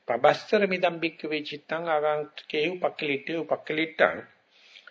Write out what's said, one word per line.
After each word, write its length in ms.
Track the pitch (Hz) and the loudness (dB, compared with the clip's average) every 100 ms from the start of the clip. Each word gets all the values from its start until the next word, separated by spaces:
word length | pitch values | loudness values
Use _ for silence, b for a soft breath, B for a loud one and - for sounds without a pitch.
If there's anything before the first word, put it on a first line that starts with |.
"පබස්තර 600 | - 120 147 147 - 214 | -2 4 4 4 2 2
මිදම් 300 | 202 180 180 170 | 2 2 0 0
භික්ඛවේ 440 | 165 - 156 151 | -4 -4 -6 -4
චිත්තං 420 | 147 147 - 160 170 | -6 -12 -6 -4 0
ආගන්තුකේ 760 | 151 151 151 147 - - 151 160 | 2 2 0 -4 -12 -4 -2 -2
උපක්ඛලිට්ඨේ 720 | 185 156 - 151 139 156 165 | 0 -4 -2 -4 -4 -4 -6
උපක්ඛලිට්ඨං 800 | 156 131 - 156 160 - 101 85 - _ _ B B B B | -2 -4 -2 -2 -2 4 2 2 -12 _ _ B B B B